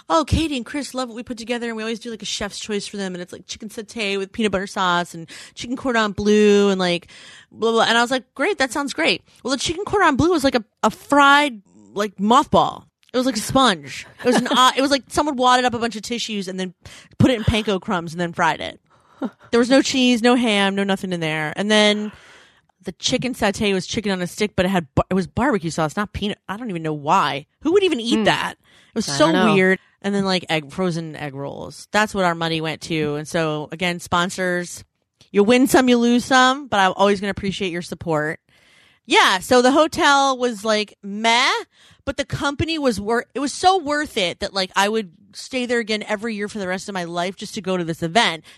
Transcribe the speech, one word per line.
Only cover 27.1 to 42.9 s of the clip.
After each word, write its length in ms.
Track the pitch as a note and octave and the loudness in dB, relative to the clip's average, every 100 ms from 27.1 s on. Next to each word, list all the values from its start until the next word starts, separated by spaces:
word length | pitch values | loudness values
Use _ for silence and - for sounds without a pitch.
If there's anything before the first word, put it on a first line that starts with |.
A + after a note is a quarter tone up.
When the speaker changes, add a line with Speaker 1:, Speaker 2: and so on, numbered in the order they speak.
| F#3+ D#3 C#3 - _ | 2 2 -2 -10 _
Speaker 1:
Who 100 | D4 | 0
would 100 | G4 | 2
even 160 | F#4 C#4 | 2 0
eat 160 | A3+ A3 | 0 0
Speaker 2:
Hmm. 60 | |
Speaker 1:
that? 300 | G3 D3 F3+ - | 2 0 -2 -10
It 360 | _ _ _ A3+ | _ _ _ -8
was 120 | G#3+ | -4
Speaker 2:
I 40 | |
Speaker 1:
so 140 | C#3+ D4+ | 2 4
Speaker 2:
don't 80 | |
know. 200 | - - | 4 4
Speaker 1:
weird. 240 | G3 F#3 F#3+ _ _ | 4 2 0 _ _
And 100 | G3+ | -4
then, 120 | G3+ | -2
like, 200 | F#3+ F#3 C#3+ | 0 -2 -2
egg, 240 | D#3+ C#3+ | -4 -4
frozen 420 | C#3 F#3 E3 D#3+ | -4 -4 -4 -8
egg 220 | D3 D3 C3+ | -10 -12 -10
rolls. 500 | C#3 - - - - | -12 -12 -14 -16 -4
That's 240 | G#3 G#3+ G3+ | -2 -2 0
what 80 | |
our 100 | F3+ | -2
money 260 | E3 E3 D#3+ | -2 -2 -4
went 200 | D#3+ D3 | -4 -8
to. 320 | - D#3+ D3+ | -6 -4 -2
And 140 | D3 D3+ | -4 -6
so, 400 | F3 D#3+ D3+ D3 | -4 -2 -4 -8
again, 300 | E3 F3+ F3 | -6 -4 -4
sponsors, 840 | - F3 F3+ - F#3 F3 F3 - - _ _ _ _ | -2 -2 -2 -2 -4 -4 -6 -12 -20 _ _ _ _
you 140 | G3 | 2
win 240 | G3+ B3 C4 | 4 4 6
some, 200 | E4+ B3+ | 4 6
you 100 | A#3+ | 4
lose 260 | A#3 A#3+ | 4 2
some, 420 | - C4 B3+ C4+ C#4 | 4 4 4 2 -2
but 140 | G#3 | 2
I'm 140 | F#3+ F3+ | 2 4
always 240 | G3+ G3+ | 2 2
gonna 100 | G3+ | -2
appreciate 400 | F#3+ G3+ F3+ F#3+ | -4 -6 -4 -6
your 100 | E3+ | -6
support. 580 | E3+ F3+ E3+ D3+ D3+ - _ _ _ _ _ _ - | -8 -10 -2 -2 -2 -4 _ _ _ _ _ _ 0
Yeah, 320 | F4+ D#4 F#3+ | 4 4 2
so 240 | - B3+ | 4 4
the 80 | B3 | 6
hotel 640 | C#4+ D#4 D4+ D#4+ C#4 C#4 B3+ | 4 2 2 4 4 4 0
was, 280 | B3 G#3+ | -2 -2
like, 320 | A3 G#3+ G#3 _ | -2 -2 -2 _
meh, 480 | G3+ G3+ A3+ A#3 C#4 A4+ F#4+ _ _ _ - | -10 -2 2 2 2 0 -6 _ _ _ -8
but 100 | C#4 | -6
the 80 | |
company 540 | - - C#4+ C#4+ D#4+ D#4+ | -6 -4 -4 -2 -4 -2
was 200 | C#4 | -2